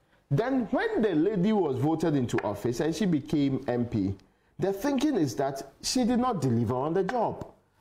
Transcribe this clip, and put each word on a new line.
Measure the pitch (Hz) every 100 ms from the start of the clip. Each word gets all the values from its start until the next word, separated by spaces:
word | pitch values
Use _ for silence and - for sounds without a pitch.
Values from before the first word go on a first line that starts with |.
| _ _ -
Then | 139 240 262 202
when | 302 440 403
the | 214 156
lady | 415 202 202
was | 214 156 120
voted | 147 160 170 143
into | 120 110
office | 104 101 120 123
and | 156 160
she | 202
became | 147 - 151 139 131 -
M | 123 113
P, | 107 95 98 _ _ _ -
the | 185
thinking | 196 285 269 302 226
is | 143 -
that | - - - _
she | - 254
did | 240 240
not | 254 190
deliver | 127 117 113 127
on | 151
the | 180
job. | 185 240 165 95 - _ _ _